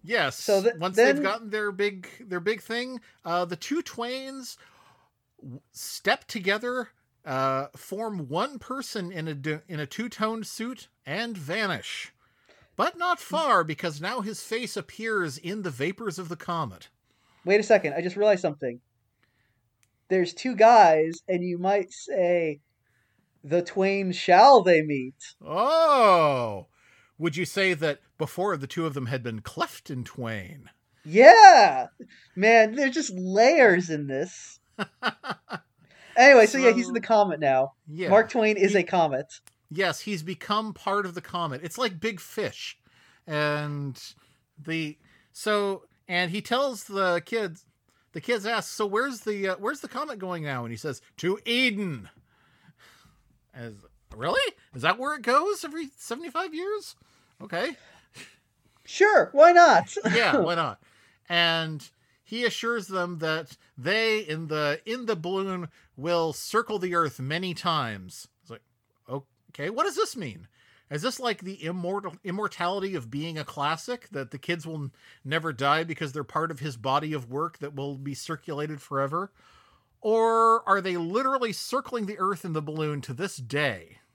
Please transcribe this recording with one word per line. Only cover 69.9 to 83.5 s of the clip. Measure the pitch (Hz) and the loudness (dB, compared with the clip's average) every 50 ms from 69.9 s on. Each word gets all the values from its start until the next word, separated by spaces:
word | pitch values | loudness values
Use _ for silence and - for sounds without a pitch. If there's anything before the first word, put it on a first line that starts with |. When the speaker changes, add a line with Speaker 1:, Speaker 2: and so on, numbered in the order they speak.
| 285 | -2
Speaker 1:
this | 311 427 - - | -4 -4 -4 -6
mean? | 262 185 127 98 85 87 - _ _ _ _ _ _ _ _ | -12 -12 -12 -12 -14 -20 -20 _ _ _ _ _ _ _ _
Is | 143 151 156 | -10 -6 -6
this | - - - | -6 -6 -4
like | 262 240 208 - | -6 -6 -6 -6
the | 185 185 196 - - | -8 -14 -14 -10 -10
immortal, | 160 175 185 175 175 190 202 202 190 165 - _ | -8 -8 -6 -6 -6 -6 -6 -8 -10 -14 -12 _
immortality | 190 170 196 214 196 - - 175 175 190 202 190 196 190 | -10 -8 -6 -6 -6 -6 -4 -4 -2 -2 -4 -6 -6 -6
of | 160 120 113 | -8 -8 -8
being | 113 143 151 170 160 156 | -10 -8 -8 -8 -8 -10
a | 143 | -10
classic, | - - 151 143 143 160 156 - - 247 240 - - | -10 -8 -6 -4 -4 -4 -4 -6 -10 -12 -12 -12 -12
that | - 139 135 123 | -10 -10 -10 -10
the | - 139 | -12 -14
kids | - - 175 175 151 | -6 -6 -6 -6 -6
will | 165 160 156 143 | -12 -10 -10 -10
n-, | 131 _ _ _ - - _ _ | -12 _ _ _ -20 -20 _ _
never | 135 147 165 156 165 143 | -6 -4 -4 -4 -4 -6
die | 107 135 139 147 160 170 | -2 0 0 0 0 -2
because | 170 160 - 170 143 | -6 -6 -8 -8 -8
they're | 127 151 143 | -8 -10 -12
part | - - 160 160 165 | -6 -6 -6 -6 -6
of | 165 131 | -8 -8
his | 139 156 131 117 | -10 -10 -10 -8
body | 107 135 131 147 151 156 156 | -4 -2 -2 -2 -2 -4 -8
of | 147 123 117 | -8 -10 -8
work | 123 139 160 165 160 - | -8 -6 -6 -6 -8 -12
that | 147 143 147 | -14 -12 -10
will | 139 139 143 143 135 | -10 -10 -10 -10 -10
be | 135 143 139 | -10 -12 -10
circulated | - - - 165 143 _ - 156 143 147 156 156 143 | -12 -10 -10 -10 -10 _ -10 -8 -8 -8 -8 -10 -12
forever? | - - 143 135 139 139 147 170 190 202 _ _ _ _ _ _ _ _ _ _ _ _ _ _ | -12 -8 -4 -4 -4 -2 -4 -6 -6 -6 _ _ _ _ _ _ _ _ _ _ _ _ _ _
Or | - 214 220 226 226 226 226 226 226 226 226 226 - - | -2 0 2 2 2 2 2 4 4 4 4 2 2 0
are | 196 196 | -2 0
they | 180 190 180 175 | 0 -4 -4 -4
literally | 170 165 185 233 269 269 269 269 247 226 196 | -4 -2 -2 -2 -2 0 -2 -2 -2 -4 -6
circling | - - - - 269 - - 247 240 214 190 | -8 -8 -6 -6 -6 -6 -6 -8 -6 -6 -6
the | 208 196 | -6 -4
earth | 190 190 202 165 - | -4 -4 -4 -4 -6
in | 185 160 | -6 -6
the | 156 | -6
balloon | 151 147 151 160 156 151 147 143 | -6 -6 -6 -6 -4 -4 -4 -6
to | 123 - 131 | -8 -10 -10
this | 117 185 196 - - | -8 -8 -10 -8 -12
day?" | 131 110 | -14 -8